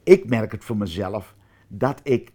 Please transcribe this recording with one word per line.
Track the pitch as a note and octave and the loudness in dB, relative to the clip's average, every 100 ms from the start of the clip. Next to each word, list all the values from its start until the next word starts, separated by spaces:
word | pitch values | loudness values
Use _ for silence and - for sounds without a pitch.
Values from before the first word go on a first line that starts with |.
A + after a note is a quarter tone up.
Ik | - F#3+ A2+ | 4 4 4
merk | A#2+ G#2+ | -2 -2
het | G#2+ | -8
voor | - A2 | -6 -6
mezelf | G2+ E2 F#2 G#2 - - _ _ _ | -4 -6 -6 -8 -10 -18 _ _ _
dat | G2+ B2+ C#3 | -4 -4 -2
ik | - A#2+ - | -2 -2 -2